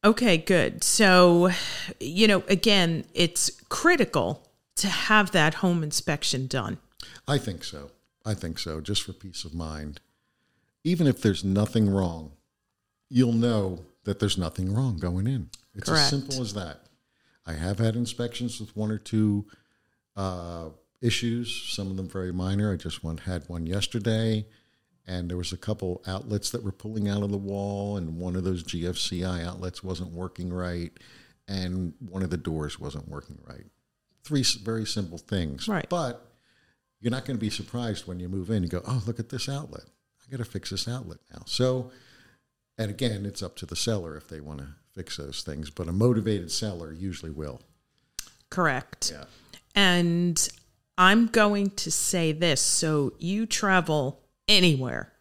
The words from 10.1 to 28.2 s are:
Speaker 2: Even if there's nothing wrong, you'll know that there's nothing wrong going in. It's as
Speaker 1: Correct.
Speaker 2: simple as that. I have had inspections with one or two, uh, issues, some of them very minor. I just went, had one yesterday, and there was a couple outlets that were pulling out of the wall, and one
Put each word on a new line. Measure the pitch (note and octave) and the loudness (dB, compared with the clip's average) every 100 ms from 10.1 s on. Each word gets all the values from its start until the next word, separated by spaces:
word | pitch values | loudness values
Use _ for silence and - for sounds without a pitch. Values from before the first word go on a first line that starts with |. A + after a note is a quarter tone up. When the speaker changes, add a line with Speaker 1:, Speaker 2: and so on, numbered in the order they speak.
| _ _ _ _ _ _ _ | _ _ _ _ _ _ _
Speaker 2:
Even | D#3+ F3 D3+ | -2 4 4
if | - | 4
there's | A2 F#2+ | 2 2
nothing | G2 G2 G#2 A2+ G#2 | 0 2 2 2 4
wrong, | G2 F2+ E2 D2+ C#2 _ _ _ _ _ _ _ | 2 0 -4 -12 -18 _ _ _ _ _ _ _
you'll | B2 B2 | 2 4
know | A#2 A#2+ A2 G2 F2 E2 _ | 4 2 2 0 -6 -12 _
that | - G2 | -6 0
there's | G2+ - | 0 0
nothing | E2+ - F#2 | -2 -2 -2
wrong | G#2 C3 F2 | 0 0 -2
going | F2 F2+ G#2+ | -2 0 -2
in. | C3+ D2+ - _ | -2 -6 -14 _
It's | G#2 - | -10 0
as | D#3+ | 2
Speaker 1:
Correct. | C#3+ | 2
Speaker 2:
simple | C#3 C3+ C3 | 0 -4 -6
as | A#2 | -4
that. | G2+ E2+ C#2+ _ _ _ _ _ _ - | -4 -8 -12 _ _ _ _ _ _ -10
I | |
have | D#2+ F2 G2+ | -4 -2 0
had | A2+ A2+ | 0 0
inspections | A#2+ - A#2+ - A#2+ A2 | -4 -4 -6 -4 -6 -6
with | G#2+ G#2 | -12 -4
one | G#2+ | -4
or | G#2+ | -4
two, | - A2 G#2+ G2+ G2+ - _ _ _ _ _ - | -2 2 4 2 -2 -16 _ _ _ _ _ -6
uh, | F#2+ F2+ E2+ E2+ D#2+ D2 _ _ | -6 -6 -10 -10 -12 -16 _ _
issues, | A#2+ - A#2 A#2 A#2 - - | 0 0 -2 -4 -4 -8 -8
some | - G2 | -6 -6
of | F#2+ | -6
them | F#2 | -6
very | G2 F#2 | -6 -4
minor. | F2+ F#2 G2 G#2 | -2 0 0 0
I | F#2 | 0
just | D#2+ - | -4 -8
went, | E2 D#2+ | -8 -6
had | - F2+ - | -6 -6 -6
one | E2+ D#2+ | -8 -4
yesterday, | F#2+ G2+ A#2 G#2 A2 A2+ A2 G#2+ _ _ _ _ _ - | -2 -2 -2 0 0 0 -2 -4 _ _ _ _ _ -10
and | F2+ F2 | -8 -6
there | F2+ | -6
was | F2 | -6
a | F2 | -8
couple | - G#2+ F#2 F2+ - | -6 -4 -4 -6 -6
outlets | F#2+ - G#2 - | -8 -4 -4 -2
that | A#2 | -6
were | G#2 | -8
pulling | - G#2+ A2 G2+ | -8 -8 -4 -2
out | G2+ | 0
of | G2+ | -2
the | G2+ | -4
wall, | G2 G2+ G2+ G2+ G2+ G2+ | -4 -6 -4 -4 -4 -4
and | E2 | -6
one | E2 | -6